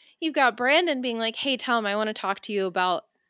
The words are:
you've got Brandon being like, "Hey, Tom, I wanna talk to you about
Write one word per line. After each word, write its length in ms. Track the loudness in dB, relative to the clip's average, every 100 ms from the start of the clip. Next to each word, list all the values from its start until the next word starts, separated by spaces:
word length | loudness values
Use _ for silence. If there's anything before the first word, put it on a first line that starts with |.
| _ -6
you've 140 | -4
got 220 | 2 2 4
Brandon 440 | 2 4 4 0
being 180 | -2 -2
like, 180 | -4 -2
"Hey, 200 | -2 -2
Tom, 300 | 0 0 0
I 80 | 0
wanna 180 | -2
talk 260 | -2 -4 -4
to 120 | -4
you 140 | -2 -2
about 380 | 0 0 0 _ _